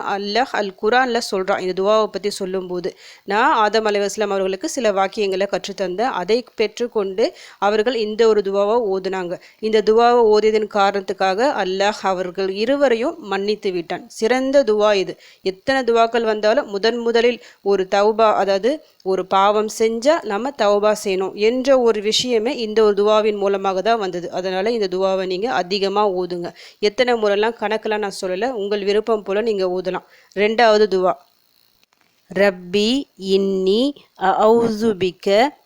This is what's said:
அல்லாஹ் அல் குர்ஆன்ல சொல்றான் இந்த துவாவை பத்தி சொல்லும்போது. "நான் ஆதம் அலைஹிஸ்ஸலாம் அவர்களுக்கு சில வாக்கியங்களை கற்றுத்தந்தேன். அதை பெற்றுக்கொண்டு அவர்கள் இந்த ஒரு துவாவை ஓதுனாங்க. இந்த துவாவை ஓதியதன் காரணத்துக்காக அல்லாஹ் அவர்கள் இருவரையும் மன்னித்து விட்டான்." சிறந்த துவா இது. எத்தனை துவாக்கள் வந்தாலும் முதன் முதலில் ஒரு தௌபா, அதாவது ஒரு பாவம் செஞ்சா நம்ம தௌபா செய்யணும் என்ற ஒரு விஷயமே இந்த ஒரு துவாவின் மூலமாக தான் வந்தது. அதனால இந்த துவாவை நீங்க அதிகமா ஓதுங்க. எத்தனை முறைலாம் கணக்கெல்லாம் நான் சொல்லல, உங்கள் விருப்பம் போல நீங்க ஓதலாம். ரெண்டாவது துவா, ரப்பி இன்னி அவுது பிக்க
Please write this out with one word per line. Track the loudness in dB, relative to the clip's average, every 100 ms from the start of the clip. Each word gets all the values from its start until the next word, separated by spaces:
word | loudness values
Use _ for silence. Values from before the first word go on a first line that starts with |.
| -2 -4
அல்லாஹ் | -2 -2 -2
அல் | -2 -6 -4
குர்ஆன்ல | 0 2 2 -2 -2
சொல்றான் | -4 -2 -2
இந்த | -2 -2
துவாவை | 2 2 0
பத்தி | -4 -6
சொல்லும்போது. | -6 -6 -6 -6 -6 -8 -10 -18 -14
"நான் | -4 0 2
ஆதம் | 2 2 2 0
அலைஹிஸ்ஸலாம் | 0 -2 -2 -2
அவர்களுக்கு | -2 -2 -4 -6
சில | -2 0
வாக்கியங்களை | 0 -2 -2 -2 -2 -2
கற்றுத்தந்தேன். | -4 -6 -6 -6 -2 -4 -2
அதை | 0 -2 -2
பெற்றுக்கொண்டு | -4 -4 -4 -6 -4 -4 -2 -2 -4 -18 -2
அவர்கள் | 0 2 0
இந்த | -2 -2 2 2
ஒரு | 2
துவாவை | 0 0 0 0 0
ஓதுனாங்க. | -2 -4 -6 -6 -8 -14 _
இந்த | -2 2 4
துவாவை | 4 6 6
ஓதியதன் | 4 4 4 2 0
காரணத்துக்காக | 0 2 0 -4 -2 0 0 0 0
அல்லாஹ் | -2 0 0 0
அவர்கள் | -2 -2 -4 -4 -4
இருவரையும் | -2 0 2 2 2 -2 -6
மன்னித்து | -6 -4 -2 -2 -4
விட்டான்." | -4 -6 -10 -10
சிறந்த | -4 0 0 2 2
துவா | 4 4 4
இது. | 2 0 -8 -18 _
எத்தனை | -8 -6 -2 -2 2
துவாக்கள் | 2 2 0
வந்தாலும் | -2 0 0 0 -2
முதன் | -2 -2 -2
முதலில் | 0 2 2 0 -8 _
ஒரு | -2 0 0
தௌபா, | 2 2 4 2
அதாவது | 2 0 0 0 -4 -8 _
ஒரு | -4 -4 0
பாவம் | 2 2 2 -2 0
செஞ்சா | -2 0 0 0
நம்ம | 0 -6 -4 0
தௌபா | 2 2 2 0
செய்யணும் | -2 -2 -4
என்ற | -2 0 0 2 4
ஒரு | 4 0
விஷயமே | 0 -2 0 0 -2 -4
இந்த | -2 2
ஒரு | 4
துவாவின் | 4 2 2 2 0
மூலமாக | 0 0 -2 -2
தான் | 0 0
வந்தது. | -2 -6 -8
அதனால | -6 -4 -2 -2
இந்த | -2 -2
துவாவை | -2 0 -2 -2
நீங்க | -4 -2
அதிகமா | -2 -2 -2 -2 0
ஓதுங்க. | 0 0 -4 -6 -10 -12 -20 -4
எத்தனை | -2 0 0
முறைலாம் | 0 0 0 0 -2
கணக்கெல்லாம் | -4 -4 -4 -4
நான் | -6 -6
சொல்லல, | -6 -4 -4
உங்கள் | -4 -4 -4
விருப்பம் | -2 0 0 -2
போல | -2 -2
நீங்க | -2 -2 -2 -4
ஓதலாம். | -4 -8 -10 _ _ -2
ரெண்டாவது | 0 4 4 4 4
துவா, | 2 0 -2 _ _ _ _ _ _ _ _ _ _ -8
ரப்பி | 0 0 0 -4 -2 0 0 -4 -10
இன்னி | 0 0 2 0 0 2 0 -4 _ -4
அவுது | -2 2 4 4 2 0 -2
பிக்க | 0 -2 -2 0 2 2 -2